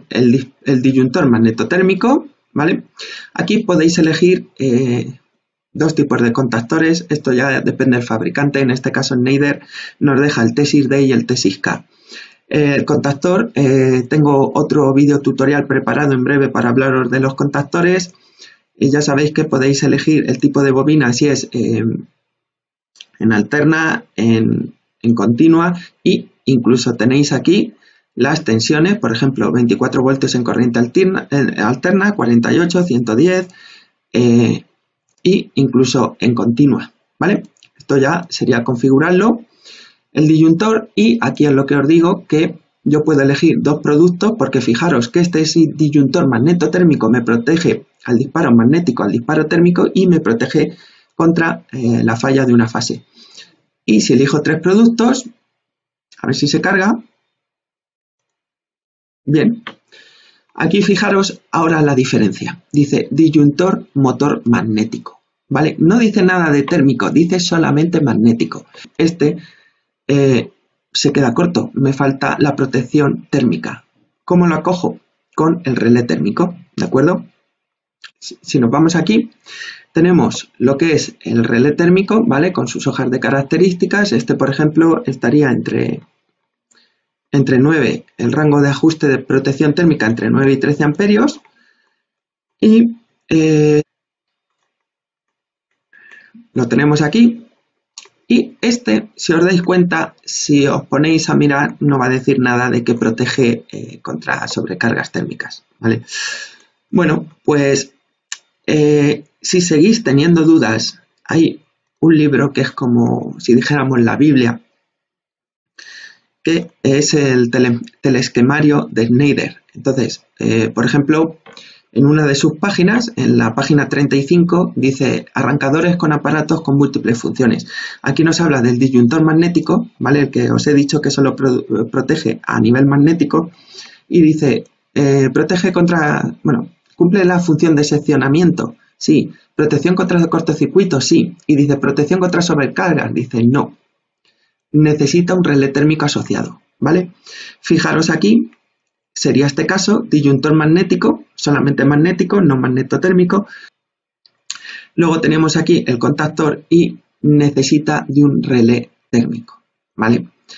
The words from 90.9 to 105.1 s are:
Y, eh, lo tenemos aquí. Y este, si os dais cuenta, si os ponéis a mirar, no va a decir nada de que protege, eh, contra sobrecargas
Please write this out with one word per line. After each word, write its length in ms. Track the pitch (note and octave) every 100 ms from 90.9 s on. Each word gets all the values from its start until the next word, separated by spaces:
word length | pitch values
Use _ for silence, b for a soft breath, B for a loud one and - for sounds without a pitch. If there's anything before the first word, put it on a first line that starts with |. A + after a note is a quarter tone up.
| D3 G3+ G#3 C#4+ - _ _ _ _ _ _ _ _ _ _ _ _
Y, 380 | A3 A3 A#3 - _ _ -
eh, 520 | D#3+ D#3 D#3 D3+ D3+ - _ _ _ _ _ _ _ _ _ _ _ _ _ _ _ _ _ _ _ _ B B B B B _
lo 140 | - A#2+
tenemos 340 | C3+ D3 D3+
aquí. 400 | D3+ A3 A#3 - - _ _ _ _ - - _ -
Y 300 | B3 - -
este, 500 | A#3 A#3+ - G#3+ - -
si 180 | -
os 120 | E3 F3
dais 160 | F3+
cuenta, 540 | F3+ F#3 F3+ E3 D#3 -
si 420 | - - - C#3+ C#3
os 180 | C#3 -
ponéis 420 | C3+ D#3 D#3+ D#3+
a 60 | C#3+
mirar, 420 | D3 C#3 D3 -
no 200 | D3 C#3
va 80 | B2
a 20 |
decir 300 | C3 C3+ C#3
nada 320 | B2+ B2 B2
de 120 | A#2+
que 120 | A#2 A#2
protege, 720 | A#2+ A#2 B2 - A#2+ A#2 -
eh, 280 | - - -
contra 460 | - - - C2 -
sobrecargas 640 | - - - A#2 - -